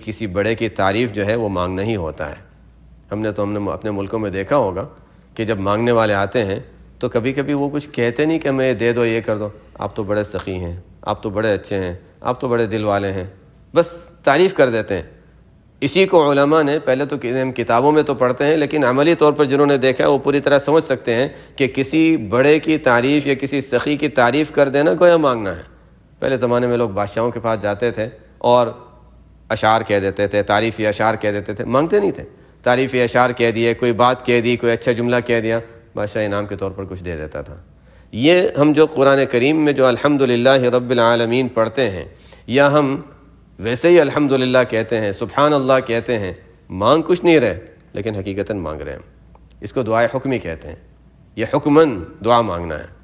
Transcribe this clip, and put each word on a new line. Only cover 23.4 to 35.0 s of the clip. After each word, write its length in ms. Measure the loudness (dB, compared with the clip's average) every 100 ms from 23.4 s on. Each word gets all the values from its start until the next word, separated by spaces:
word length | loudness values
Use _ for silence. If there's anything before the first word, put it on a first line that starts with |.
| -2 -4
سخی 360 | -2 -2 -2 -2
کی 120 | 0
تعریف 440 | 2 2 2 0
کر 160 | 2 2
دینا 240 | 2 2 4
گویا 160 | 4 6
مانگنا 400 | 2 0 -4 -8
ہے۔ 60 | -14 -20 _ _ _ _
پہلے 180 | -4 -2
زمانے 300 | 0 0 0
میں 100 | 0
لوگ 140 | -2
بادشاہوں 400 | -2 -4 -2 -4
کے 100 | -4
پاس 220 | -4 -2
جاتے 280 | -4 -2 -4
تھے 180 | -4 -8 -10 -20 _
اور 280 | 2 2 2 -4 -20 -20 -20 -20 _ _ -8
اشعار 320 | 0 2 2
کہہ 180 | 2 0
دیتے 280 | 0 -2 -2
تھے، 160 | -2
تعریفی 440 | 0 0 0 -2 -4
اشعار 280 | 0 0
کہہ 160 | 0 -4
دیتے 240 | -4 -8
تھے، 100 | -8
مانگتے 360 | -2 0 2 0
نہیں 100 | 0
تھے۔ 140 | -4 -14 -20 -20 _
تعریفی 400 | 0 0 0 0
اشعار 280 | 0 2 0
کہہ 200 | 2 0
دیے، 240 | 2 0
کوئی 180 | 0 0
بات 340 | 2 2 2 0
کہہ 140 | 0
دی، 160 | 2 0
کوئی 160 | 0
اچھا 200 | 0 -2
جملہ 240 | -2